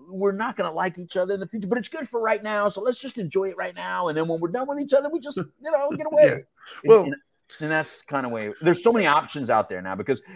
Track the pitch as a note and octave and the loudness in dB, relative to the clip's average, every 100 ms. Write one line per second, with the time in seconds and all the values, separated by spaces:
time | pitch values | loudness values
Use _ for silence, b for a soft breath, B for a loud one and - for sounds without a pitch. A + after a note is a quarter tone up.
0 | F3 F#3 G3 G3 A#3+ G#3+ F3 E3 F#3 F3 | -12 -2 0 0 -4 -4 -4 -2 -4 -4
1 | F3 F#3 F#3 G3 F#3 A3+ F#3+ A#3+ - D#4+ | -6 -2 -2 -2 -6 -6 -2 -2 -4 -8
2 | C4 A#3 A3 G#3+ G#3+ G#3 G#3 G3+ A#3+ B3 | -6 -2 0 0 -2 0 0 0 -2 -4
3 | C4+ A#3 E3 F#3+ F#3+ F3+ F3+ F3 F3+ F#3 | -6 -8 -2 -2 -2 -4 -8 -8 -6 -2
4 | F3 D3+ E3 E3 E3+ A#3+ C#4 C#4+ C#4+ C#4 | -2 -2 -2 -2 -2 -4 -4 -6 2 2
5 | C#4+ D#4+ D4 G3+ D3+ _ D4 D4 C#4+ D4 | 2 -4 -6 -8 -8 _ -2 0 0 -4
6 | D4+ D4+ D4 - - _ B B D#3+ A3 | 2 6 6 6 -8 _ B B 8 8
7 | E3+ C#3+ _ _ - - D#3 D#3 D3+ - | 6 -4 _ _ -20 -8 -2 -2 -4 -10
8 | - C#3+ B2 A2+ G#2+ - E3 F3 A#3 A#3 | -6 -4 -2 -4 -6 0 2 4 4 4
9 | E3 D3+ D#3+ D3+ A#2+ A2+ - F#2 F#2 F#2+ | 4 2 0 -4 2 2 2 -4 -6 -4
10 | G#2 B2+ B | -2 -4 B